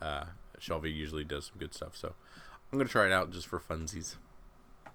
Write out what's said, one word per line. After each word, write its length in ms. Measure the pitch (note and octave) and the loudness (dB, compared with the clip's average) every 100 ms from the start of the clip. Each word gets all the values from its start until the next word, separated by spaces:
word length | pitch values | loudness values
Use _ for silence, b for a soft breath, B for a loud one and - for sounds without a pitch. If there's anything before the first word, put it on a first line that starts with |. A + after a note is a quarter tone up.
Uh, 240 | D#2+ D2 D2+ F2 - - | -4 -2 -4 -10 -16 -8
Shalvey 320 | - D#2+ D#2+ | -2 0 0
usually 300 | D#2 D2+ D#2 | -2 -2 -2
does 220 | D2+ D2 - | -2 -4 -6
some 100 | - | -8
good 160 | D2+ | -8
stuff, 220 | - - - | -6 -8 -6
so 180 | - - b b b b - | -8 -8 b b b b -2
I'm 60 | C3+ | 2
gonna 100 | B2+ | 6
try 160 | A#2 G2 | 8 8
it 60 | |
out 180 | F#2 F2+ | 8 6
just 160 | F2+ - | -2 -4
for 140 | F2 | -4
funsies. 560 | - D#2+ D#2+ E2 D#2+ - - - - - - - - | -2 -4 -4 -6 -8 -10 -16 -18 -20 -20 -20 -20 -18